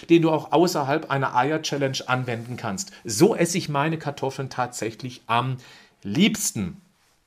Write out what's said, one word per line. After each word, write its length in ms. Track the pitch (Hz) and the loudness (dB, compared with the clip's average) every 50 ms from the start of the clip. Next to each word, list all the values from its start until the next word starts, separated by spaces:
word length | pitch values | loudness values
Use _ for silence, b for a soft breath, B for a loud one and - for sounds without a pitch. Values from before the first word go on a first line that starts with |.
| B B | B B
den 140 | 170 170 | 6 6
du 80 | 160 165 | 6 4
auch 220 | 156 151 147 - | 2 0 0 2
außerhalb 580 | - 151 175 170 - 160 139 131 143 165 160 - | 4 4 4 4 2 0 0 0 0 -2 0 -2
einer 260 | 139 139 135 120 - | -2 0 0 0 2
Eier-Challenge 600 | 123 127 143 156 156 156 - 151 139 139 135 131 - - | 2 2 2 0 -2 -2 -4 -2 -2 -2 -2 -2 -4 -4
anwenden 500 | - 127 127 127 123 117 117 117 120 120 | -2 -2 -2 -2 -4 -6 -6 -6 -8 -10
kannst. 360 | 113 - 110 98 92 - - B B B | -8 -6 -6 -6 -6 -8 -10 B B B
So 320 | 120 104 101 160 226 233 | -4 2 4 4 4 4
esse 220 | - 170 170 175 180 | 2 0 0 0 -2
ich 100 | 147 - | -2 -2
meine 300 | 147 139 143 160 160 156 | 0 0 0 0 0 -2
Kartoffeln 500 | - 147 135 - 135 131 - - 135 131 | -4 -6 -6 -4 -4 -6 -4 -6 -8 -6
tatsächlich 760 | - - 123 117 - - - 113 113 - 127 123 - - _ | -4 -4 -4 -4 -4 -6 -6 -6 -6 -8 -12 -12 -12 -10 _
am 300 | - 113 120 123 131 131 127 B B B B B B B B | 0 0 0 0 0 -4 -6 B B B B B B B B
liebsten. 760 | - 98 104 139 196 226 233 - - - - 117 95 85 - - - _ _ _ _ _ _ _ _ | -8 -2 2 4 4 4 2 0 -4 -4 -4 -4 -4 -6 -6 -12 -18 _ _ _ _ _ _ _ _